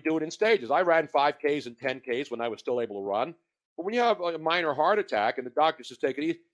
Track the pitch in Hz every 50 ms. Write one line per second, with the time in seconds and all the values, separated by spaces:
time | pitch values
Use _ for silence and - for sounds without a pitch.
0 | - 156 160 160 156 156 - - 208 220 226 - 123 113 139 170 185 170 165 165
1 | 156 143 - 143 143 147 147 - - 143 147 143 123 123 117 - 131 135 131 131
2 | - 127 117 127 143 - 120 113 117 117 107 104 - 135 123 123 117 101 101 101
3 | 98 101 98 107 127 165 165 _ _ _ _ _ _ _ _ - 170 196 226 247
4 | 240 233 208 175 175 170 165 156 160 160 170 180 170 151 139 139 151 180 214 208
5 | 185 - 123 107 104 120 - 135 127 123 - 147 151 160 156 - 120 - 123 -
6 | - 135 131 139 151 165 165 170 _ _